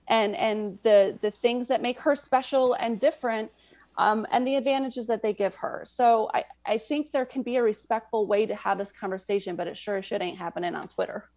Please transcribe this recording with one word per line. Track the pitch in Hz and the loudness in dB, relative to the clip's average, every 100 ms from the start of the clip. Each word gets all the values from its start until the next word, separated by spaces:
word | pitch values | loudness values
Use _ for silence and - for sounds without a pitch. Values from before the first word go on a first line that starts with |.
| - | 0
and, | 226 208 | 2 2
and | 196 220 214 208 185 | 0 -2 -2 -4 -2
the, | 220 208 196 - | 6 6 6 2
the | 214 | -6
things | - 240 240 240 | 0 0 0 0
that | 240 | 0
make | 240 247 | -2 -2
her | 311 285 | 0 0
special | - 262 262 269 254 | 2 0 2 2 2
and | - 226 214 | 2 -2 0
different, | 269 - 247 220 220 _ _ - _ - | 0 0 -2 -4 -6 _ _ -20 _ 0
um, | 208 214 208 | 2 2 0
and | 247 254 | 0 2
the | 269 | 0
advantages | 269 269 269 247 226 | 0 0 -2 -6 -4
that | 220 | -2
they | 214 | -2
give | 202 196 - | 0 -2 -4
her. | - - | -8 -8
So | - - 240 226 214 | -8 2 4 4 2
I, | - - - - | -2 -4 -8 -4
I | 226 | -4
think | - 302 302 | -2 -4 -2
there | 269 254 | -4 -4
can | 269 | -6
be | 240 247 | -2 0
a | |
respectful | 226 214 - 226 226 220 196 | 0 0 -4 -4 -2 -2 2
way | 208 208 | 2 0
to | |
have | 208 196 190 | -2 -2 -2
this | 202 | -4
conversation, | - 196 190 - 202 190 175 | -10 -8 -6 -2 -2 -2 -6
but | 170 | -6
it | - | -8
sure | - 196 | -6 -6
as | 190 | -4
shit | 208 | -4
ain't | 175 180 | -4 -6
happening | 170 165 175 | -8 -6 -6
on | 165 - | -6 -8
Twitter | - 185 214 - | -6 -6 -6 -12